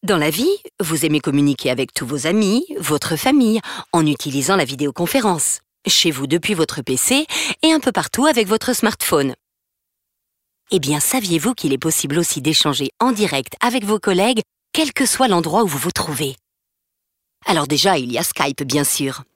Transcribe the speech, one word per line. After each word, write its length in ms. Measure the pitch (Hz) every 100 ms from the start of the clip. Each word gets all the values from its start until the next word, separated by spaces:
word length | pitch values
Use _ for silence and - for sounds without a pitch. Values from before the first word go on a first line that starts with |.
| 208
Dans 80 | 185
la 140 | 151
vie, 260 | 160 294 403 - _
vous 260 | 170 160 160
aimez 140 | 151
communiquer 500 | - 143 143 135 131
avec 240 | 123 131
tous 140 | - 123
vos 180 | 143 147
amis, 400 | 208 202 226 359 349
votre 360 | 143 151 - 160
famille, 460 | 269 285 233 220 - - -
en 160 | 339 156
utilisant 480 | 143 151 139 131 196
la 100 | 135
vidéoconférence. 960 | 131 147 - 175 269 214 175 - - _ _ -
Chez 240 | - 170
vous 160 | 135 139
depuis 300 | 165 170 190
votre 260 | 156 -
P 160 | 139 131
C 300 | - 269 311 - - -
et 100 | 320
un 80 | 320
peu 120 | -
partout 340 | 190 160 - 294
avec 220 | 247 202
votre 260 | 220 -
smartphone. 600 | 240 214 - - 160 139 123 _ _ _ _ _ _ _ _ _ _ _ _ _
Eh 80 | 196
bien, 200 | 135 147
saviez-vous 540 | - 262 202 165 170
qu'il 200 | 247 156
est 40 | 135
possible 400 | 160 156 143 151
aussi 240 | 170 -
d'échanger 480 | 135 156 151 135 139 _
en 120 | 240
direct 420 | 220 196 139 127 -
avec 240 | 240 247 208
vos 140 | 214
collègues, 420 | - 180 208 240 - _ _
quel 200 | - 311
que 120 | - 269
soit 220 | - 254
l'endroit 360 | 180 165 180
où 40 | 214
vous 100 | 139
vous 140 | 131
trouvez ? 440 | - - 139 147 131 _ _ _ _ _ _ _ _ _ _ -
Alors 220 | 175 143
déjà, 320 | 143 196 175
il 120 | 123
y 60 | 120
a 60 |
Skype, 400 | - - 143 139
bien 220 | 139 143 139
sûr. 360 | - 139 131 131